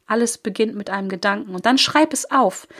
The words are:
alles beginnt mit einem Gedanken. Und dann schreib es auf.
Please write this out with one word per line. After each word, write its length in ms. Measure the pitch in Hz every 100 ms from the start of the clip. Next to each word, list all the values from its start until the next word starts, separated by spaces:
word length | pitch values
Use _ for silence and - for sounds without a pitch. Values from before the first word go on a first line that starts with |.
| -
alles 320 | 226 233 -
beginnt 380 | 226 190 220 208
mit 140 | 202
einem 180 | 196 196
Gedanken. 480 | 185 202 202 208 180
Und 100 | 226
dann 120 | 262
schreib 340 | - 302 311
es 180 | 302 -
auf. 380 | 277 220 - - -